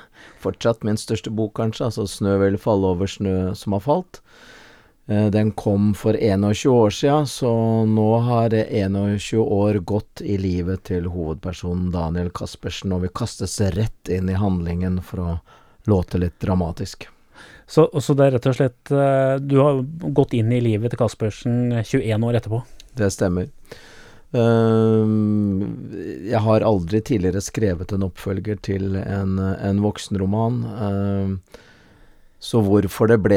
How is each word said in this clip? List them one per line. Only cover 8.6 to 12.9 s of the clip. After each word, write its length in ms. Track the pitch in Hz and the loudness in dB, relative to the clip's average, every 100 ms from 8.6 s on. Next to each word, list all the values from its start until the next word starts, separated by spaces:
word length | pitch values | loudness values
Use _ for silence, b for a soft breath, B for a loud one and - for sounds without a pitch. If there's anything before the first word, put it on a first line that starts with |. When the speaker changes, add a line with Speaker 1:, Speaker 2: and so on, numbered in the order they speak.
| - 113 | 0 0
Speaker 1:
en 140 | 98 98 | 0 0
og 240 | 101 104 | 0 -2
tjue 240 | - 113 | 0 0
år 380 | 110 101 101 104 | 2 2 2 0
gått 400 | 85 101 - - | -2 -4 -4 -10
i 140 | 160 101 | -4 -2
livet 440 | 95 90 87 92 - | -2 -2 -2 -4 -4
til 220 | 90 87 | -4 -4
hovedpersonen 800 | 87 80 78 95 82 90 87 90 | -4 -6 -6 -8 -8 -4 -4 -2
Daniel 380 | 87 82 85 87 | -2 -2 -2 -4
Kaspersen, 640 | - - - 98 - 101 | -6 -12 -10 -10 -8 -4